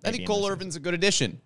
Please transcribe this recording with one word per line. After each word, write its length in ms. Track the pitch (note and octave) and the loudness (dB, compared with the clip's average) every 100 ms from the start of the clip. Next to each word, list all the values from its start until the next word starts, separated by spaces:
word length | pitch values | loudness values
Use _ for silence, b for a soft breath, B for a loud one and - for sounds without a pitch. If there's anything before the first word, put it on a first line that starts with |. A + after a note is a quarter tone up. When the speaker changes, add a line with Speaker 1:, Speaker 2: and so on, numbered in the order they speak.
Speaker 1:
Maybe 140 | A3 A#3 | -4 -4
Speaker 2:
think 20 | |
Speaker 1:
in 60 | F#3 | 0
Speaker 2:
Cole 140 | G#3 | 0
Speaker 1:
this 80 | G3 | 0
Speaker 2:
Irvin's 260 | F#3 F#3 D#3 | -2 -6 -6
a 40 | |
good 140 | E3 | -4
addition. 460 | E3+ G3 - A2+ - | 2 2 4 0 -2